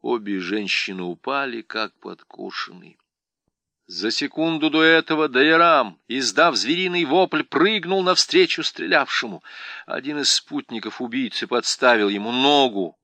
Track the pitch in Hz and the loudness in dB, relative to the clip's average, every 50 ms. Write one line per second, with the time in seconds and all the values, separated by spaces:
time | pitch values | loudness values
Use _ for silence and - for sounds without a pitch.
0 | - 123 123 117 104 101 101 95 90 87 101 107 101 95 - - - - 95 92 | -2 -2 -4 -4 -4 -6 -6 -6 -4 -4 -6 -6 -4 -4 -4 -4 -4 -6 -8 -8
1 | 90 90 85 _ - 127 139 139 139 131 117 113 107 _ - 110 110 101 _ _ | -8 -10 -10 _ -8 -6 -6 -4 -6 -6 -8 -12 -12 _ -8 -8 -8 -8 _ _
2 | _ 107 101 _ _ _ - 98 98 98 - - - - 95 90 - - 87 _ | _ -16 -16 _ _ _ -16 -14 -12 -10 -10 -10 -10 -12 -14 -20 -20 -20 _ _
3 | _ _ _ _ _ _ _ _ _ _ _ _ _ _ _ _ _ _ 90 - | _ _ _ _ _ _ _ _ _ _ _ _ _ _ _ _ _ _ -10 -4
4 | 98 117 - - 147 135 - 156 160 165 160 151 151 156 143 156 160 160 165 160 | -4 -4 -2 -2 -6 -6 -4 -2 -2 -2 0 0 -2 0 2 4 6 6 6 4
5 | 156 - 160 151 156 139 123 123 143 156 160 165 170 170 160 143 120 101 85 _ | 4 0 -2 0 0 2 4 4 6 6 6 6 6 6 6 4 2 0 -6 _
6 | _ - 113 135 131 113 95 143 165 170 135 - - 120 165 175 185 180 175 175 | _ -6 -6 -4 -4 -2 2 4 4 4 4 0 -2 -2 -2 -2 -2 -2 0 -2
7 | 170 135 143 185 185 170 - 151 147 _ - 143 170 208 220 208 165 175 190 190 | 0 2 4 2 2 2 0 -4 -4 _ 0 2 2 2 2 -2 -2 -2 -2 0
8 | 185 180 185 - - - - 185 185 165 - - 151 - - - 117 95 - 151 | 2 2 2 2 0 2 4 4 4 4 0 -4 -6 -8 -6 -6 -4 0 0 0
9 | 135 - - - - 113 92 78 _ - - - - - - - - - - - | 0 0 -4 -6 -6 -6 -10 -14 _ -20 -20 -18 -16 -16 -16 -18 -12 -10 -10 -8
10 | 131 143 151 147 135 - - - _ _ 147 143 131 - 120 110 98 110 - - | -6 -6 -6 -2 -2 0 -2 -2 _ _ -10 -10 -8 -8 -12 -10 -8 -10 -8 -8
11 | 127 117 117 135 131 107 - - 117 98 123 120 - - - - 139 127 120 110 | -8 -6 -4 -4 -4 -4 -6 -8 -6 -2 -4 -2 -2 -4 -4 2 4 4 4 4
12 | 104 101 101 101 104 113 120 127 131 143 147 143 139 127 104 98 92 78 - _ | 2 0 0 -2 -4 -4 -2 2 2 4 4 4 4 2 0 -2 -4 -6 -8 _